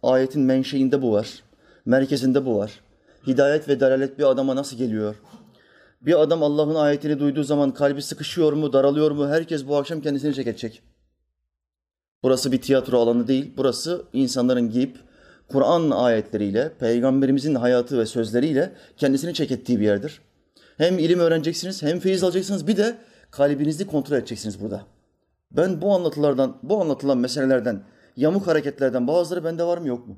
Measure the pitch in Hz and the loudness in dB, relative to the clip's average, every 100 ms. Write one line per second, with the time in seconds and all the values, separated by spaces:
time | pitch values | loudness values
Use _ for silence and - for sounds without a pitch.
0 | 120 131 131 147 131 131 131 139 131 135 | 2 2 0 0 2 2 0 0 0 2
1 | 127 104 98 - _ _ _ _ - 127 | 2 0 -2 -12 _ _ _ _ 0 2
2 | 135 139 131 131 131 107 107 - _ _ | 2 0 2 2 2 -2 -2 -10 _ _
3 | _ _ - 127 139 151 147 139 131 135 | _ _ -2 2 4 2 0 2 4 2
4 | 135 135 139 131 135 131 139 120 127 107 | 0 0 2 2 0 -2 -6 -6 -4 -2
5 | 107 107 - - - _ _ _ _ _ | -4 -6 -18 -20 -20 _ _ _ _ _
6 | 147 165 151 165 147 147 151 156 147 143 | 0 2 4 2 0 2 0 2 2 0
7 | 151 147 143 147 139 147 143 127 143 143 | -2 0 0 -2 -2 0 0 2 0 0
8 | 139 156 147 - 156 151 151 135 139 147 | -8 -10 -8 0 2 2 2 2 4 2
9 | 151 147 143 156 165 156 135 147 139 165 | 0 0 0 -2 -2 -6 -2 -2 -2 -6
10 | 147 143 147 135 120 107 117 - _ _ | -4 -2 -2 -2 -4 -6 -10 -14 _ _
11 | _ _ _ _ _ _ _ _ _ _ | _ _ _ _ _ _ _ _ _ _
12 | _ _ 131 127 139 127 - 135 127 123 | _ _ 0 0 0 -2 2 0 2 2
13 | 117 120 117 131 147 - 131 117 160 175 | 4 2 2 -2 -2 -2 -2 -2 -6 -8
14 | - 123 131 127 123 123 117 117 135 - | -6 -2 -2 0 0 2 0 0 -2 -4
15 | - _ - - _ 139 120 170 160 107 | -20 _ -20 -20 _ 0 2 2 2 2
16 | 123 113 107 107 101 104 147 - 117 120 | 2 2 -2 -4 -2 0 -2 -2 0 2
17 | 135 135 135 135 143 135 123 123 123 131 | 2 2 2 0 0 0 2 2 2 -2
18 | 110 120 113 117 151 135 180 - - _ | -2 -2 -2 0 0 0 -2 -6 -20 _
19 | 143 135 135 147 151 123 123 120 107 101 | 0 0 -2 -4 -4 -4 -2 0 2 0
20 | 147 - _ _ _ _ _ - 165 285 | -4 -14 _ _ _ _ _ -2 0 2
21 | 226 180 170 165 160 165 180 190 151 175 | 2 2 2 2 -2 -6 -8 -6 -4 -2
22 | 185 190 185 175 185 196 151 196 214 240 | -2 0 0 0 -2 -4 -2 0 0 -2
23 | - _ _ - 143 139 147 151 196 151 | -16 _ _ 0 0 2 -2 -2 -4 -4
24 | 135 143 - 110 110 98 104 104 - _ | 0 -2 -2 -10 -10 -8 -8 -10 -12 _
25 | _ _ _ _ _ - 180 170 185 190 | _ _ _ _ _ -2 -2 0 0 0
26 | 170 147 147 131 131 - 135 214 165 139 | 0 0 0 2 -2 -4 -4 -2 0 -2
27 | 139 131 127 147 131 131 117 101 - _ | 0 0 0 -2 2 2 0 -6 -10 _
28 | _ - 151 190 185 156 143 143 135 123 | _ -2 0 2 0 0 0 -2 0 0
29 | 120 170 170 175 160 165 170 175 156 120 | 0 0 0 -4 -6 -2 -2 -2 -4 -6
30 | 120 | -8